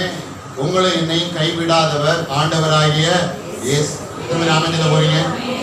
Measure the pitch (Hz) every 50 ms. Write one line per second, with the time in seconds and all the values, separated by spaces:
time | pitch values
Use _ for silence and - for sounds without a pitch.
0 | 185 180 - - - - - - - - - 127 147 175 185 185 185 185 170 165
1 | 165 160 165 170 180 175 175 160 156 170 170 165 165 165 165 165 160 151 147 147
2 | 147 156 170 165 - - 139 143 156 160 160 160 156 156 156 156 151 151 151 156
3 | 160 170 180 175 170 - - - - - - - 117 123 143 147 - - - -
4 | - - - - - - 165 165 170 165 160 160 165 165 160 160 160 156 151 156
5 | 156 156 156 156 - - - - - - - -